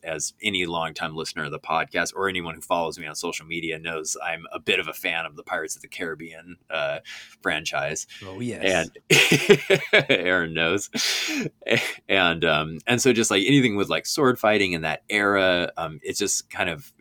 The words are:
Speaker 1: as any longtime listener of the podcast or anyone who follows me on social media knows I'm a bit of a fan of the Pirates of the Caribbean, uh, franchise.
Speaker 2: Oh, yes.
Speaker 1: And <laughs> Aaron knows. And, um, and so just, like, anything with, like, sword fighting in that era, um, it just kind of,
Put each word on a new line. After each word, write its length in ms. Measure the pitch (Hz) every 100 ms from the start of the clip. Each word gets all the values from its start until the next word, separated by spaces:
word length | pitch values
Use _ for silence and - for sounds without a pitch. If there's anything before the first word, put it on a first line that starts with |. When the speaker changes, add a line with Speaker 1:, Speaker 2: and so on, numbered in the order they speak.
Speaker 1:
as 320 | 82 78 - -
any 240 | 107 95 87
longtime 480 | 85 82 76 82 78
listener 280 | 76 - 76
of 60 |
the 80 | 73
podcast 540 | - 80 78 90 82 -
or 140 | 95
anyone 240 | 92 85
who 80 | 80
follows 380 | - 87 82 78
me 80 | 78
on 80 | 76
social 320 | 87 85 78
media 320 | 85 82 80
knows 360 | 82 82 78 -
I'm 220 | 85 82 85
a 60 | 87
bit 200 | 90 95
of 80 | 80
a 60 |
fan 320 | 76 92 82 82
of 100 | 76
the 60 |
Pirates 340 | - 90 80 -
of 60 |
the 60 | -
Caribbean, 680 | - 87 78 82 80 85 87 -
uh, 300 | 82 73 80 - - - -
franchise. 640 | 95 78 78 73 69 80 - -
Speaker 2:
Oh, 160 | 98 95
yes. 520 | 120 98 98 92 82 - -
Speaker 1:
And 720 | - - 160 - 190 - 190 -
<laughs> 160 | 214 147
Aaron 460 | 113 87 92 85
knows. 380 | 80 82 98 - - - - - 311 196 - - 113 - - -
And, 380 | 98 87 82 82
um, 320 | 76 78 80 -
and 160 | 120
so 100 | 131
just, 200 | 113 110
like, 100 | 98
anything 320 | 98 143 123 101
with, 140 | 95
like, 160 | 80 -
sword 320 | - 135 123
fighting 360 | 110 107 98
in 100 | 85
that 180 | 80 78 -
era, 640 | 107 101 101 92 87 87 -
um, 220 | 82 76
it 100 | - 87
just 360 | 98 - -
kind 180 | - 92
of, 240 | 78 - _